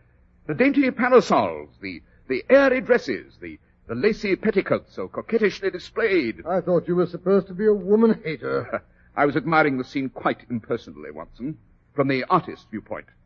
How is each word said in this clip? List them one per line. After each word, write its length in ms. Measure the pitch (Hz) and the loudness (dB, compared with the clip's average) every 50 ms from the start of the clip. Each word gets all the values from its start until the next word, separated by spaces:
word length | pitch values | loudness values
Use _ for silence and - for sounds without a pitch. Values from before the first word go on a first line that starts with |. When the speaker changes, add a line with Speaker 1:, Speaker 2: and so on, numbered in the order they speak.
| _ _ _ _ _ _ _ _ _ | _ _ _ _ _ _ _ _ _
Speaker 1:
the 60 | - 151 | -4 0
dainty 360 | 135 247 285 277 277 277 254 | 2 2 2 4 2 2 0
parasols, 800 | 254 - 240 247 262 240 180 - 190 135 110 90 80 76 73 73 _ - | 0 0 2 6 6 6 6 4 2 2 2 0 -2 -6 -12 -16 _ -16
the, 200 | 98 95 90 78 - _ _ _ _ | -14 -12 -12 -14 -16 _ _ _ _
the 160 | - 131 123 - - | -4 -4 -2 2 6
airy 320 | 247 277 277 269 247 254 | 6 6 6 6 2 2
dresses, 560 | 190 - 247 220 - - 110 85 - - - - | 2 2 2 2 2 -2 -6 -6 -8 -14 -18 -16
the, 180 | 87 85 78 - _ _ _ _ _ | -16 -16 -16 -16 _ _ _ _ _
the 80 | - 113 | -8 -8
lacy 400 | 120 143 220 214 - - 202 180 | -8 -8 -8 -10 -8 -4 -4 -4
petticoats 580 | - - 214 208 196 - - 135 101 - _ - | -2 -2 -2 -2 -2 -2 -2 -2 -4 -4 _ -12
so 120 | - 95 | -12 -12
coquettishly 640 | 92 - - - - 220 226 214 190 - - 196 190 | -10 -10 -12 -8 -4 -2 0 0 -2 -2 -4 -6 -6
displayed. 760 | 180 175 - - - - 226 214 196 175 131 113 107 110 - | -8 -8 -12 -10 -6 -2 -2 0 0 0 0 -2 -6 -8 -6
Speaker 2:
I 160 | 156 180 185 | -4 -4 -2
thought 260 | 175 185 180 165 165 | 0 0 0 0 0
you 80 | - 175 | 0 0
were 100 | 175 180 | 0 0
supposed 420 | 175 175 170 - 180 196 196 185 | -2 -4 -4 -2 0 2 2 0
to 60 | 190 185 | -2 -4
be 140 | 175 214 | 0 2
a 60 | 214 208 | 2 2
woman 460 | 208 175 185 208 220 233 226 214 - - | 2 2 2 4 4 4 4 2 0 -2
hater. 600 | 156 156 117 131 135 135 135 120 - - 104 - | -8 -8 -6 -4 -4 -4 -4 -4 -4 -6 -8 -8
Speaker 1:
<laughs> 280 | _ _ _ _ _ - | _ _ _ _ _ -2
I 80 | - 143 | 0 2
was 100 | 147 131 | 2 2
admiring 420 | 151 120 156 165 156 156 147 135 | 0 -2 2 2 4 4 2 0
the 60 | 127 127 | -2 -4
scene 260 | - - 143 135 127 | -6 -6 -6 -6 -6
quite 320 | - - - 156 127 - - - | -6 -4 -2 -2 -2 -4 -6 -8
impersonally, 600 | 127 113 - - 120 113 - - 76 71 76 73 | -8 -6 -4 -4 -6 -6 -6 -10 -18 -16 -16 -16
Watson, 480 | 76 76 80 - - - 117 147 156 - _ _ _ _ _ _ - | -14 -16 -16 -18 -14 -12 -10 -10 -10 -12 _ _ _ _ _ _ -2
from 120 | - 139 | -2 0
the 160 | 135 135 131 123 | 0 0 -2 0
artist's 420 | - 185 170 - - 90 - - _ | 0 0 0 0 -2 -12 -16 -14 _
viewpoint. 380 | - 101 - - 98 78 73 _ _ _ _ | -12 -12 -12 -12 -12 -14 -14 _ _ _ _